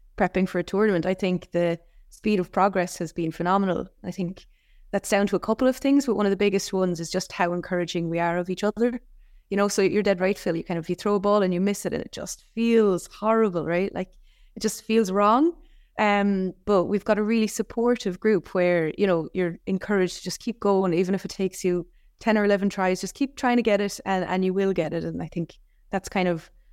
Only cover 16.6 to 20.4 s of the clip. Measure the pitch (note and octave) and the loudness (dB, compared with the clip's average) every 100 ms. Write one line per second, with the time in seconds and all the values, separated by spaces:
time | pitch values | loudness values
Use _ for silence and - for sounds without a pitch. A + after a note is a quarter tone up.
16.6 | - G3 E3+ G3+ - G#3 G#3+ A3+ G#3+ - | 2 2 2 -2 0 0 2 2 0 -2
17.6 | G3+ - A#3+ B3 G3 F3+ - F3+ - F#3 | -6 0 0 0 -2 -2 2 2 0 0
18.6 | F3+ F3 D#3 - G3 E3+ D#3 F#3 F3 F3 | 2 2 0 0 2 2 0 -2 -2 -4
19.6 | - F#3+ - G3+ F3+ - F3+ - | -4 -4 0 0 0 -2 -10 -8